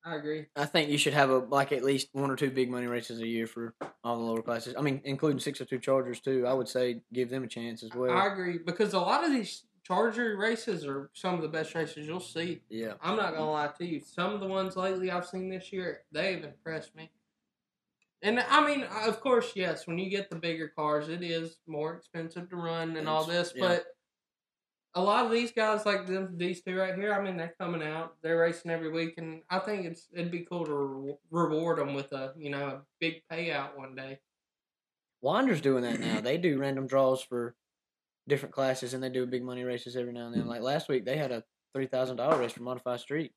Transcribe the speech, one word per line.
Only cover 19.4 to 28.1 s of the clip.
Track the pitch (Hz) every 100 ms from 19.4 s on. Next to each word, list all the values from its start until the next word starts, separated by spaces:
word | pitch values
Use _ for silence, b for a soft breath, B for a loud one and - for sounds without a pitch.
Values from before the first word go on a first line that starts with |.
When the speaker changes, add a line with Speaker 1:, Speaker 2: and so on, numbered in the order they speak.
| 226
Speaker 1:
yes, | - 180 156 -
when | 170
you | 190
get | 196 196
the | 165
bigger | 170 160 156
cars, | - 151 151 151
it | 170
is | 175 165 165 - -
more | 151 156
expensive | 170 - 170 165 180 175
to | 180
run | 165 165 165 160
and | 156
all | 156 160
Speaker 2:
It's, |
Speaker 1:
this, | 175 175
Speaker 2:
yeah. | - 185
Speaker 1:
but | 175 - - _ _ _ _ _ _ _ _ _
a | 180
lot | 190 220 240
of |
these | 233 240
guys, | 233 214 208
like | 208 196 185
them, | 190 190 175
these | 175 185
two | - 185
right | 190
here, | 185 208
I | 202
mean, | 196 180
they're | 170 -
coming | 175 170
out, | 151 156 165